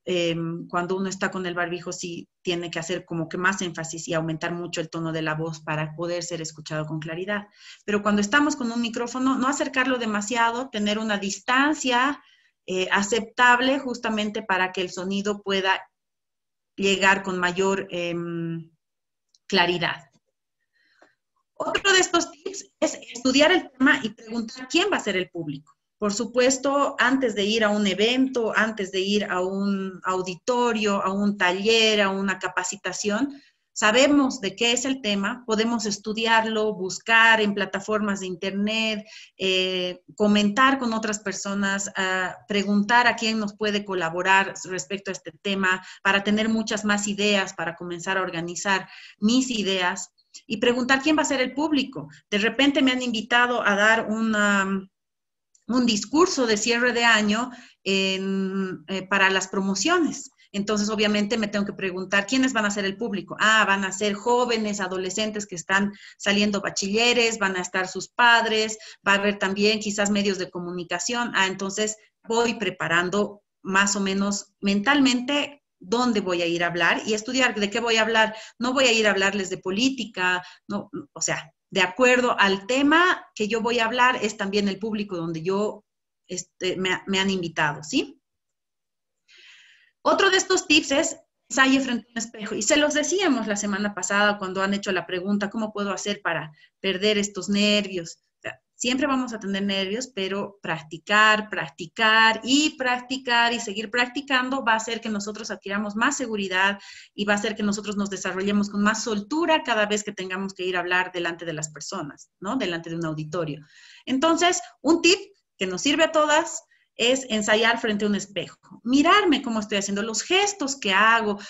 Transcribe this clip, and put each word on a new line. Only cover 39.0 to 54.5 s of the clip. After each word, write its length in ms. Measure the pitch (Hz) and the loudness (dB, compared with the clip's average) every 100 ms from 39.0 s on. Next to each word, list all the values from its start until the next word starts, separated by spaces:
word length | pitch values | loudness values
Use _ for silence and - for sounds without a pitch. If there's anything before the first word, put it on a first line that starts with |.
| 208 - - - | -8 -20 -20 -4
eh, 640 | 190 185 185 185 180 180 - - | 0 2 2 0 -4 -6 -14 0
comentar 600 | 208 208 208 208 262 269 | 4 4 4 4 4 4
con 140 | 240 | 0
otras 280 | 220 214 208 | -2 -2 -4
personas, 680 | 196 196 202 196 196 196 - - | -6 -6 -6 -2 -2 -2 -4 -4
ah, 400 | 190 185 185 - - | -2 -2 -4 -8 -4
preguntar 580 | 202 196 202 208 240 240 | -2 2 2 4 4 4
a 80 | 220 | 2
quién 240 | 220 220 | -2 -2
nos 160 | 208 - | -4 -4
puede 300 | 214 202 202 | -2 -2 -2
colaborar 720 | 185 165 175 185 190 190 - 165 | -2 -2 -2 2 4 2 -6 -8
respecto 440 | 185 - 202 202 | -8 -8 -8 -8
a 40 | |
este 180 | 180 170 - | -10 -12 -10
tema, 440 | 202 196 190 190 - - | -4 0 0 0 -4 -4
para 180 | 196 196 202 | 0 2 2
tener 240 | 214 220 | 2 2
muchas 340 | 220 220 208 | 0 0 -2
más 240 | 208 202 208 | 0 0 -2
ideas, 460 | 190 208 202 190 | 0 2 2 0
para 240 | - 170 170 | -4 -8 -8
comenzar 400 | 175 175 190 190 | -10 -8 -4 -2
a 60 | |
organizar 680 | 185 165 170 175 202 190 - - - - | -2 -4 -6 -6 -2 -2 -4 -16 -20 -2
mis 300 | 208 254 254 | 2 2 2
ideas, 640 | 220 185 190 180 196 - _ _ - - | -2 0 0 0 -2 -8 _ _ -20 -8
y 100 | 214 | 0
preguntar 440 | 240 240 247 269 | 2 2 2 2
quién 160 | 294 311 | 4 2
va 40 | |
a 40 | 285 | 2
ser 140 | 269 | 0
el 140 | 262 | -2
público. 560 | 269 320 285 - 151 - - _ | -2 0 0 -2 -8 -16 -18 _
De 100 | 202 | 0
repente 420 | 226 226 277 302 | 0 2 2 4
me 100 | 262 | 2
han 100 | 254 | 2
invitado 640 | 247 220 208 240 247 240 208 | -2 -4 0 2 2 2 2
a 100 | 202 | 2
dar 320 | 214 226 - | 4 2 0
una, 580 | 220 226 214 208 | -2 0 2 2